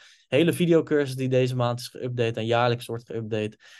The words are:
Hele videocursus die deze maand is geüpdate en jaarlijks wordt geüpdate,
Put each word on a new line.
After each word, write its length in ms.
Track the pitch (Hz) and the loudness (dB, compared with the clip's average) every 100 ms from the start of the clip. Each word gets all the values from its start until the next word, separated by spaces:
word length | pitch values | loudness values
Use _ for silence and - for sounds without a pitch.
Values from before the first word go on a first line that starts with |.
| - - _ | -20 -20 _
Hele 260 | 131 170 | 2 4
videocursus 640 | 131 175 165 - 151 139 131 | 2 4 4 4 0 0 -2
die 120 | 131 | 0
deze 280 | 127 127 127 | 2 2 0
maand 240 | 120 120 | -2 -4
is 160 | - - | -10 -10
geüpdate 420 | 131 120 117 113 | -6 -2 -2 -2
en 80 | 110 | 0
jaarlijks 400 | 117 123 120 - | 2 2 0 -4
wordt 260 | 113 - | -10 -10
geüpdate, 460 | 113 110 110 107 - - | -10 -6 -4 -4 -8 -20